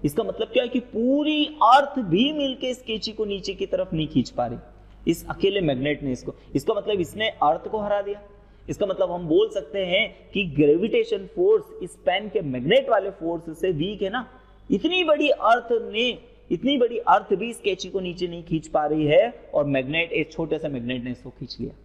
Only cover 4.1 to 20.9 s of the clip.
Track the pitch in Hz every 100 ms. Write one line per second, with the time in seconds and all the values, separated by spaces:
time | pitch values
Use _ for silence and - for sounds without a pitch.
4.1 | 131 117 - 120 117 - - - - -
5.1 | 170 170 156 196 202 165 127 143 143 143
6.1 | 123 - - - 139 - 208 196 202 160
7.1 | 202 220 - 147 165 208 214 208 202 202
8.1 | 202 - - - - - 156 202 190 185
9.1 | 175 175 165 220 196 - 202 185 185 220
10.1 | - - 190 190 135 147 160 208 233 220
11.1 | 202 190 - 185 220 - - 180 - -
12.1 | 185 214 208 156 127 127 247 269 220 196
13.1 | 185 160 170 165 151 185 160 175 214 190
14.1 | 233 - - - - - 202 330 370 330
15.1 | 294 294 247 208 240 240 233 208 208 247
16.1 | 202 - - - 180 220 285 233 233 -
17.1 | 185 202 190 233 226 202 185 185 190 185
18.1 | 175 180 170 160 160 - 160 151 156 151
19.1 | 156 233 - - - 143 135 131 160 170
20.1 | 160 151 - 160 156 156 135 120